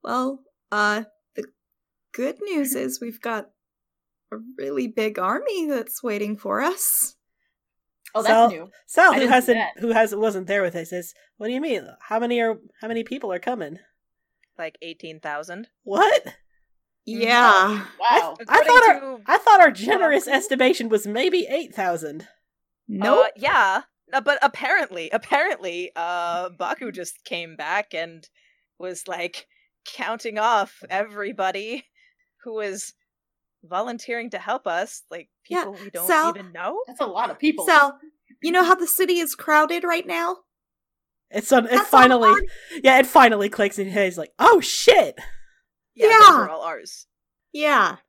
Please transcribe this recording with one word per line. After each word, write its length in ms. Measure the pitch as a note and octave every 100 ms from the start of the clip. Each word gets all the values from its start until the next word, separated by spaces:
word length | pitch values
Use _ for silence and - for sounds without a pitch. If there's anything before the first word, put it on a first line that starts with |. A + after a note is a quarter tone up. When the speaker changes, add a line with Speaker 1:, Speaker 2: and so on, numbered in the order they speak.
Speaker 1:
Well, 400 | - B3 C4 C4+ _ _ _
uh, 320 | G#3 G#3 G#3 A3+ _ _ -
the 100 | - _ _ _ _ _ _
good 260 | - C4 -
news 320 | G#4 E4 C4+ C4
is 240 | C4 B3+
we've 200 | A#3 A3+
got 280 | A#3 A3 - _ _ _ _ _ _ _ _
a 60 | - A#3 C4
really 300 | C3+ C#4 B3
big 300 | A3 A3 G#3+
army 480 | F#3 B3+ C#5 G4 D#4
that's 340 | C4 - -
waiting 340 | B3 G#3 G#3 G#3
for 240 | G3 G#3
us. 540 | D4 F#4+ - - - _ _ _ _ _ _ _ _ _ -
Speaker 2:
Oh, 80 | G#3+
that's 40 | G#3+
Speaker 3:
Sal, 160 | A3+ A#3
Speaker 2:
new. 200 | E3+ F3+ _ _
Speaker 3:
Sal, 240 | - F4+
Speaker 2:
I 20 |
Speaker 3:
who 60 | C#4+
Speaker 2:
didn't 80 | B3+
see 40 | B3+
Speaker 3:
hasn't, 220 | B3+ A3+
Speaker 2:
that. 200 | A#3 -
Speaker 3:
who 100 | A#3
has, 220 | A3+ A3
wasn't 340 | G#3 A3 G3 F#3
there 140 | G3+
with 120 | F3+ F3
us, 140 | E3
says, 240 | F3+ - _ _ _
"What 100 | A3
do 60 |
you 80 | B3+
mean? 260 | D#4 G#3+ - - -
How 100 | A3
many 220 | A#3+ A#3+
are, 160 | A3+ A3+ _ _
how 80 | A3
many 160 | A3+ A3
people 260 | C4 G#3+
are 80 | F3+
coming?" 380 | A#3+ B3 D3+ E3+ _ _ _ _ _ _ _ -
Speaker 4:
Like 200 | E3 _
eighteen 400 | E3 E3 E3 D#3+
thousand? 480 | D3+ D3 E3 F3+ A#3 _
Speaker 3:
What? 380 | A3 G3+ F4+ D5 - - _ _ _ _ _ _ -
Speaker 1:
Yeah. 800 | A3+ A3+ A#3+ A#3+ G3 F#3+ G#3 G3 -
Speaker 2:
Wow. 60 | A3+
Speaker 3:
I, 260 | E4 D#4+ C4+ A3
I 100 | D4
Speaker 4:
According 80 | -
Speaker 3:
thought 220 | B4 A4+
our, 100 | C#4
Speaker 4:
to 220 | C4+ B3 G#3
Speaker 3:
I 100 | G4
thought 240 | A4+ G4+
our 100 | D#4+
generous 540 | F#3 A3+ F#4 E4 C#4 -
Speaker 4:
Baku? 120 | C#4
Speaker 3:
estimation 520 | G4 C4 C4 - A#3
was 180 | G#3+ G#3
maybe 400 | G#3+ E4+ F#4 -
eight 240 | C#4+ D#4+
thousand. 540 | - F#3 E3+ D#3 D#3 - _ _ _ _ _ -
Speaker 1:
Nope. 400 | G3+ G3+ - -
Speaker 4:
Uh, 20 | -
yeah. 440 | C4+ C#4 G3+ G3 - _ _
Uh, 80 | C4+
but 200 | C4 C#4+
apparently, 680 | C#4 - C4+ F#4+ C#4+ F3+ D#3+
apparently, 800 | A3 - C#4 F4+ - F#3 F3 F3+ -
uh, 540 | E3+ F3 F3 E3+ F3+
Baku 420 | E3+ F3+ G#3+ A#3+
just 320 | F3 F3 -
came 320 | - F3 E3+ D#3+
back 380 | D3+ F#3+ G#3
and 340 | E3 E3 E3 D3+ _ _ _ _ _
was, 260 | F3+ F3 -
like, 400 | F3 F3 - - _ _ _ -
counting 520 | - F#3+ A#3 A#3 G#3+
off 460 | A3 A3 G3 _ G3+
everybody 960 | F#3 G#3+ G#3 G3+ A3 F#3+ F#3+ G#3+ B3 _ _ _ _ _ _
who 120 | B3 A3
was 380 | G#3 F#3+ - _ _ _ _ _ _ _
volunteering 680 | E3 F3+ A#3+ A#3 - A#3 A#3
to 80 | G3
help 280 | F#3 B3+ G3
us, 360 | E3+ G3+ - _
like, 200 | E3 - _ _
Speaker 1:
Yeah, 120 | F4+ B3
Speaker 4:
people 120 | G3+
we 80 | G3+
don't 160 | E4+ F4
Speaker 1:
Sal. 240 | D#4+ E4 A#3
Speaker 4:
even 160 | F#3
know. 300 | E3+ F#3 F#4 C5
Speaker 2:
That's 120 | C4
a 60 | B3
lot 240 | F#3 A#3+
of 100 | -
people. 260 | D4+ D4+ E4
Speaker 1:
Sal, 340 | D#4 C#4 C#4 - _ _ _
you 100 | D#4+
know 140 | F4+ F4
how 100 | F#4
the 120 | E4+
city 320 | - F#4 F4
is 140 | D#4+
crowded 520 | - - D4+ D#4 E4+ F4
right 200 | E4+ F#4
now? 320 | E4+ E4+ F#4 _ _ _ _ _ _ _ _ _
Speaker 3:
It's 240 | G#3 -
on, 140 | C4 A3+
it 40 |
Speaker 1:
That's 160 | B3 G#4
Speaker 3:
finally, 400 | C4+ B3+ B3 A3+
Speaker 1:
all 80 | -
ours. 80 | - - - E4
Speaker 3:
yeah, 160 | C4 C4
it 60 | C4
finally 420 | D#4 B3 G#3 G3+
clicks 320 | G3+ G3+ G#3
in 60 | G3
his 80 |
head. 120 | G3 F#3+
He's 120 | F3
like, 160 | D3+ -
"Oh 200 | A4+ G4+
shit!" 580 | - - - G#4+ - - - - - _ _ _ _ -
Speaker 4:
Yeah, 120 | A4
Speaker 1:
Yeah. 120 | A4
Speaker 4:
those 100 | G#4+
are 180 | D4 F#3
all 140 | D#3
ours. 440 | E3 C#3+ - - - _ _ _ _
Speaker 1:
Yeah. 440 | D4 D4+ B3+ F#3 F3+